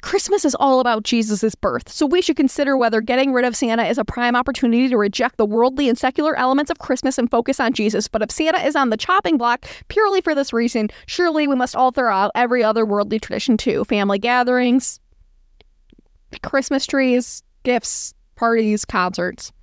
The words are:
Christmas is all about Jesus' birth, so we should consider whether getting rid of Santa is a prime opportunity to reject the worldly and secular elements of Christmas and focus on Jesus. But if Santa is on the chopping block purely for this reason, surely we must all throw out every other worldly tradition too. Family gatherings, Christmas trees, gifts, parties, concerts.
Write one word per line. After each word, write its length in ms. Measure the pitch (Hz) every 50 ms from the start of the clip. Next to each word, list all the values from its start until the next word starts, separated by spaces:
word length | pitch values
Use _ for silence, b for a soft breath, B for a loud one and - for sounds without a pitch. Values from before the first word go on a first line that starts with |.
Christmas 440 | - - - 392 - - 381 415 -
is 100 | 302 247
all 240 | - - 277 262 254
about 240 | 254 240 233 220 214
Jesus' 540 | - - 233 226 214 214 196 - 220 -
birth, 340 | - - 185 123 240 - -
so 160 | - - 320
we 160 | 285 285 359 359
should 140 | - 311
consider 400 | - 294 262 - - 294 277 277
whether 240 | 262 240 226 220 220
getting 320 | 226 220 247 254 269 277 262
rid 120 | 247 240
of 120 | 254 233
Santa 280 | - - 233 226 226 226
is 140 | 175 214 269
a 60 | 214
prime 320 | - - - 240 240 240
opportunity 520 | 247 254 - 262 - - 240 226 233 254 269
to 80 | 247
reject 420 | 226 208 202 196 - - 247 - _
the 60 | 226
worldly 440 | 208 208 226 233 254 262 262 285 262
and 100 | 277 -
secular 380 | - 254 262 - 294 311 - -
elements 320 | 247 254 269 277 294 -
of 80 | 339 _
Christmas 400 | - - 254 - - 262 269 -
and 100 | 233 240
focus 300 | - 233 233 - 269 -
on 140 | 262 226 -
Jesus. 340 | - 214 208 208 196 208
But 160 | - - 208 214
if 80 | 214
Santa 340 | - - 311 320 320 370 -
is 120 | 269 294
on 140 | 311 277 240
the 60 | 220
chopping 400 | 220 - - 359 392 - - 339
block 300 | 262 233 240 240 254 - B B B B _
purely 320 | - 403 440 415 392 381
for 160 | 359 - 311
this 160 | 277 277 - -
reason, 360 | 233 233 233 - 240 214 208 B B B
surely 420 | B - - 359 349 320 311 302 285
we 80 | 277
must 180 | 254 254 254 -
all 160 | 254 254 254
throw 220 | 247 - 254 233 202
out 180 | 190 196 208 -
every 260 | - 247 240 240 254 233
other 240 | 214 220 226 226
worldly 320 | 214 202 208 - - 208 220
tradition 380 | - - - 214 - - 240
too. 280 | 214 - - 196 139 -
Family 340 | - - 208 202 202 202 196
gatherings, 800 | 202 240 247 247 247 240 254 247 247 247 240 262 - - - - _ _ _ _ - _ _ _ _ _ _ _ - _ _ _ _ _ - _ _ _ _ _ _ _ - - -
Christmas 420 | - - 269 269 - 285 269 -
trees, 560 | - - 277 269 254 247 247 247 - - - _ _ _ _ _
gifts, 500 | 254 247 240 - - - - - - - _ _ _ _
parties, 480 | - - 233 233 226 226 214 214 214 -
concerts. 680 | - - 208 180 180 185 - 175 180 - - - - _ _